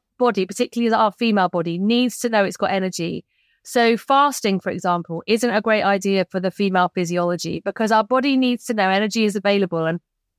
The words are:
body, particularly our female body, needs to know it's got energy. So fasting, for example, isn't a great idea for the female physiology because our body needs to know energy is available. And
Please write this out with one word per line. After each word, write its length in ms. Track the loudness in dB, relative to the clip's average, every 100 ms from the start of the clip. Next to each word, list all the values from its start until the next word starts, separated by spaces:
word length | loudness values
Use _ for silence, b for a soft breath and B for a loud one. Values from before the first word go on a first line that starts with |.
| _ -2
body, 280 | 0 0 -2
particularly 480 | -2 -4 -2 0
our 200 | 2 2
female 340 | 0 0 2 2
body, 300 | 0 -2 -2
needs 420 | 0 2 0 -2
to 100 | -2
know 140 | 0
it's 140 | 0 -2
got 140 | -2
energy. 520 | -2 -4 -4 -6 -8 -12 _ _ _
So 320 | -4 2 2 2
fasting, 640 | 2 2 2 0 -2 -2
for 100 | -4
example, 540 | -4 -2 -2 -4 -8 -2
isn't 220 | 0 0
a 120 | 0
great 220 | 0 0
idea 420 | 2 0 0 0 0
for 160 | -2
the 100 | -4
female 400 | -2 0 2 0
physiology 680 | 0 -2 -2 -2 -2 -4 -6
because 280 | -6 -4 0
our 120 | 0
body 320 | 2 0 2 2
needs 300 | 2 0 -2
to 80 |
know 160 | 0 2
energy 340 | 2 0 0
is 140 | 0 0
available. 480 | 0 2 0 -2 -2
And 160 | -4 -8 _ _